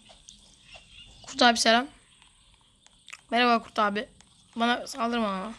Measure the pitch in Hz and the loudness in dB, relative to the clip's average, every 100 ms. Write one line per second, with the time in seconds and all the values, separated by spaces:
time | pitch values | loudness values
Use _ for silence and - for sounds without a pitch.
0 | - - - - - _ - - - - | -20 -20 -20 -20 -20 _ -20 -20 -20 -20
1 | - - - 269 247 226 233 226 285 - | -20 -20 -12 2 4 4 4 2 0 -12
2 | _ _ _ _ _ _ _ _ _ _ | _ _ _ _ _ _ _ _ _ _
3 | - - _ 226 247 233 - - 208 208 | -20 -20 _ 0 2 2 -2 -2 -2 -2
4 | 254 - _ _ _ 226 233 262 180 277 | -8 -16 _ _ _ -2 -2 -2 -6 -6
5 | 233 233 214 190 208 | -4 -2 -2 -4 -8